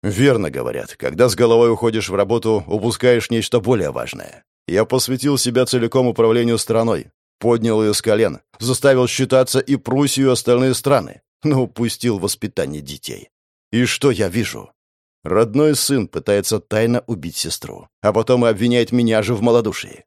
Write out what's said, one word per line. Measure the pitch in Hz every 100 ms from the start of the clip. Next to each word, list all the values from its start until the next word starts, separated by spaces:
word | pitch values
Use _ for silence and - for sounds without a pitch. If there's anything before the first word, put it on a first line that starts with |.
Верно | 92 98 139 117 85
говорят, | 65 60 62 - -
когда | 67 80 123
с |
головой | - 117 117 117
уходишь | 110 117 110 104
в |
работу, | 98 98 117 - 107 78
упускаешь | 104 107 113 123 120 -
нечто | 117 104 123
более | 104 120 80
важное. | 64 62 - 50 - _ _ -
Я | 92
посвятил | 110 131 120 131 139 139
себя | 127 120 127
целиком | 127 113 131 127
управлению | 117 113 117 120 117
страной, | - 85 113 85 - _ _ _
поднял | 113 117 113 110
ее | 107
с | 104
колен, | - 107 110 71 _ _
заставил | 117 127 139 131 123
считаться | - 131 131 127 139
и | - 135
Пруссию, | - 135 143 131 135
и |
остальные | 123 - 123 131
страны, | 123 - 135 82 - _ _
но | 151 139
упустил | 117 - 117 - 120 101
воспитание | 95 - 104 - 69 76
детей. | 71 71 - 53 - _ _ _ _
И | 113 123
что | - 139
я | 104 98
вижу? | 95 104 55 - _ _ _ _ _
Родной | 80 95 113 113 151
сын | 143 - 139 95
пытается | - - 101 98 107
тайно | - 107 113 120 -
убить | 107 85 -
сестру, | 82 - - - - _
а | 104
потом | 104 110 127 117
и |
обвиняет | 104 120 120 113
меня | 123 117 110
же | 107
в | 117
малодушии. | 117 117 107 - - -